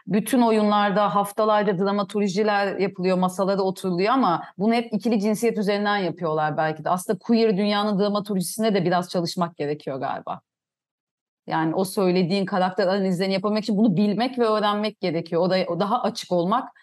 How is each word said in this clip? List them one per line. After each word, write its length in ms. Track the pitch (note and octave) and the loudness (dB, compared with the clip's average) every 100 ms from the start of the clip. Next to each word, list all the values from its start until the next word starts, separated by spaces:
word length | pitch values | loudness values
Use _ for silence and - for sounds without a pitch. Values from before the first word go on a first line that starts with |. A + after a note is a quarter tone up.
| - | -2
bütün 340 | F#3 F#3 C4 | -2 2 2
oyunlarda 760 | A#3 G#3+ G#3 G#3 G#3 G3 G3+ G3 | 4 4 4 2 2 2 2 2
haftalarca 600 | G3+ - G#3+ G#3+ G#3 F3+ | 0 0 2 2 2 0
dramaturjiler 1000 | G3 G3+ G3 G#3 G3+ F3+ G#3+ G3+ G3 F3+ | 0 0 -2 -2 0 2 2 2 0 -2
yapılıyor, 400 | G3 F#3+ F#3 F#3 | -4 -2 0 2
masalara 440 | F#3 F3+ F#3+ G3 | 0 0 0 0
oturuluyor 520 | F#3+ F#3 F#3 F3 G3+ | 0 -2 -4 0 2
ama 300 | C4 G3 D#3+ - - | 2 2 0 -4 -2
bunu 160 | G#3+ | 0
hep 200 | A#3 A#3 | 0 -2
ikili 280 | G#3+ A#3 A3+ | -4 0 0
cinsiyet 360 | G#3 G#3 A#3 G3+ | 0 0 0 0
üzerinden 400 | G3+ G3+ G#3 G#3 | -2 0 0 0
yapıyorlar 600 | F3 E3+ E3 D#3 D3+ D3+ | -2 -4 -4 -2 0 0
belki 260 | D#3 D#3 | -2 -2
de. 60 | D#3 | -2
Aslında 300 | F3+ - G3+ | -2 -2 -4
queer 380 | - A3+ A3+ F#3+ | 0 2 4 2
dünyanın 420 | G#3 G#3 G#3 F#3+ | 0 0 0 0
dramaturjisine 760 | G#3 G3+ G#3 F#3 E3 - A3 | 0 0 -2 -4 -4 -2 0
de 120 | G3 E3+ | 2 2
biraz 240 | F3+ F3 | 0 0
çalışmak 480 | F#3 E3+ F3+ E3+ - | -4 -4 -4 -4 -4
gerekiyor 420 | C#3+ D3+ D3+ C3 | -6 -4 -6 -6
galiba. 420 | C3 - - - _ _ _ _ _ _ _ _ _ _ - | -6 -8 -10 -12 _ _ _ _ _ _ _ _ _ _ -6
Yani 280 | D#3+ D#3+ E3+ | -2 0 0
o 100 | F#3+ | -2
söylediğin 600 | G#3+ F#3 F3+ E3 G3 F#3 | 0 2 2 2 0 -2
karakter 420 | F#3+ F#3 F#3 F3+ | 0 0 0 0
analizlerini 460 | G3+ F#3+ F3 F#3+ | 2 0 0 0
yapabilmek 300 | F#3+ G#3 G#3+ | 0 0 -2
için 140 | G#3+ G3+ | 0 2
bunu 200 | A3+ E3 | 2 4
bilmek 420 | G#3 G#3 C4 B3+ | 2 2 -2 0
ve 60 | A3+ | 0
öğrenmek 560 | G#3+ G#3 G#3 G#3+ - | 2 0 0 -4 -4
gerekiyor. 400 | F#3 E3 E3 E3 | -4 -2 -2 0
O 80 | F3+ | 2
da, 60 | F#3 E3+ | 2 0
o 120 | E3+ | -2
daha 220 | G3+ A#3+ | -2 0
açık 300 | G#3 A3+ - | -2 -4 -2
olmak 380 | F3 F3 A#3+ C4 - | 0 0 -2 -4 -14